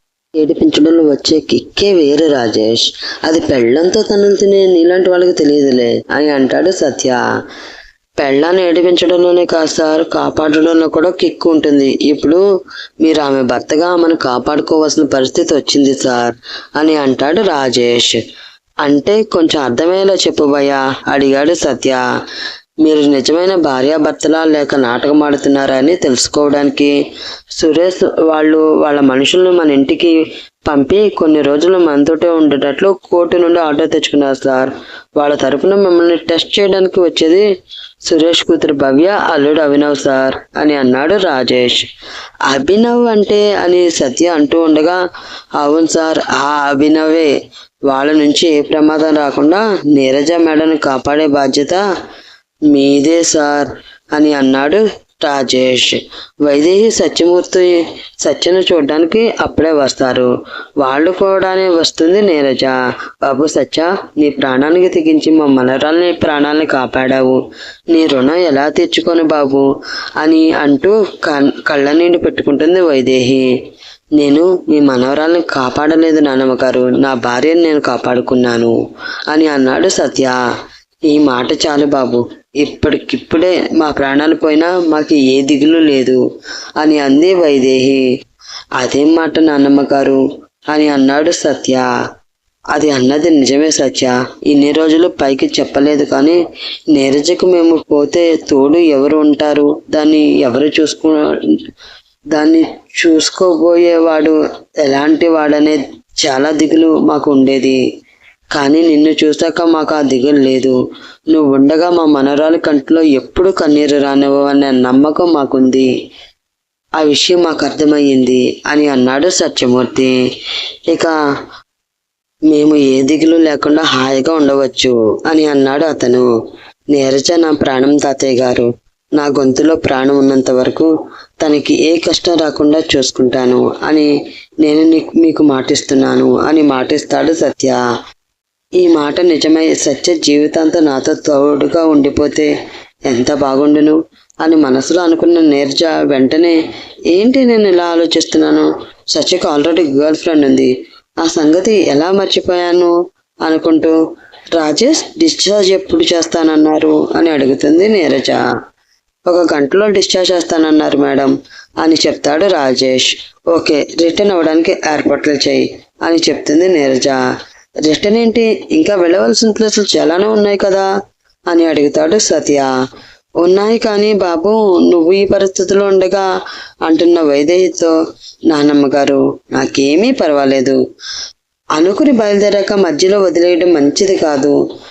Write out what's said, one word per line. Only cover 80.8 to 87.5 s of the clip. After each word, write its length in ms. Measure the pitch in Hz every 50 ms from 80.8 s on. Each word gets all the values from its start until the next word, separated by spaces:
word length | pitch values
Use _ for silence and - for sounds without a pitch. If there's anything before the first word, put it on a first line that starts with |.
| _ _ _ _ -
ఈ 140 | 156 147 151
మాట 500 | 151 143 127 123 127 117 160 147 - 160
చాలు 180 | 147 143 151
బాబు, 440 | 143 143 139 131 120 120 120 120 120 - - _ _ -
ఇప్పటికిప్పుడే 1120 | 135 147 135 - - - 151 135 - - - - 127 - - - 165 165 185 180 156 - - -
మా 180 | 160 160 151
ప్రాణాలు 440 | 143 - 139 135 135 143 151 156 160
పోయినా 440 | - - 156 151 156 165 170 180 185
మాకు 340 | 175 160 156 151 151 - 156
ఏ 260 | 147 135 131 131 135
దిగులు 360 | 143 135 151 135 143 156 160 165
లేదు 540 | 160 151 143 135 127 123 127 127 123 127 - - - - - - - - - 151
అని 220 | 151 156 156 151
అంది 340 | 143 139 135 143 160 185 190
వైదేహి. 840 | 180 170 151